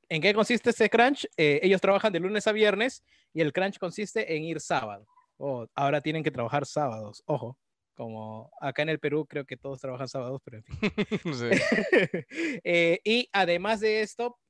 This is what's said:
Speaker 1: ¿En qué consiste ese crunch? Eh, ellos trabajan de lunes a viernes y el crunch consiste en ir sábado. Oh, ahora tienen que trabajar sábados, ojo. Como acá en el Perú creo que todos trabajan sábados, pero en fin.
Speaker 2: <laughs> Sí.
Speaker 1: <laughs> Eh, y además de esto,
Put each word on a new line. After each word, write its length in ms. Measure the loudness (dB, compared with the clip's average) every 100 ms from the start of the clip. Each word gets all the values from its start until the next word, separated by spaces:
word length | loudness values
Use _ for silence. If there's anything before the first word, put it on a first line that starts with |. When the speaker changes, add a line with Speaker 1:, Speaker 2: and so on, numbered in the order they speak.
| -6
Speaker 1:
¿En 120 | 0
qué 100 | 4
consiste 380 | 4 4 2 2
ese 180 | 4 4
crunch? 380 | 6 4 2 -4 2
Eh, 240 | 4 4
ellos 200 | 4 4
trabajan 280 | 4 4 2
de 80 | 0
lunes 260 | 0 0 0
a 60 |
viernes 500 | 4 4 4 0 -4 _ _ _
y 80 | -2
el 100 | 0
crunch 260 | 0 -2 -2
consiste 560 | -6 -6 -6 -4 -2 -4
en 60 |
ir 140 | -4 -6
sábado. 460 | -2 -2 -2 -10 -18 _ _ -10
Oh, 300 | -6 -6 -6
ahora 260 | 0 0 2
tienen 220 | 0 -2
que 80 | -2
trabajar 340 | -2 -2 -2 -2
sábados, 560 | -2 -2 -4 -12 -10 -4
ojo. 320 | -4 -4 -14 _ _ _
Como 560 | -14 -12 -10 -12 -14 -16 -10
acá 220 | -6 -2
en 60 | -2
el 120 | -2
Perú 260 | -2 -2 -4
creo 160 | -8
que 140 | -10 -12
todos 220 | -12 -10
trabajan 260 | -10 -8 -8
sábados, 320 | -8 -8 -10
pero 140 | -12 -20
en 60 |
fin. 140 | -14 -6
Speaker 2:
<laughs> 560 | -4 -4 -4 -6 -6
Sí. 160 | -4 0
Speaker 1:
<laughs> 1120 | 2 2 0 2 2 2 -2 -8 -6 -6 -4
Eh, 360 | 0 2 4 2
y 240 | 2 0 0
además 480 | 0 2 0 -2 0
de 200 | 0 0
esto, 380 | -2 -6 -8 -8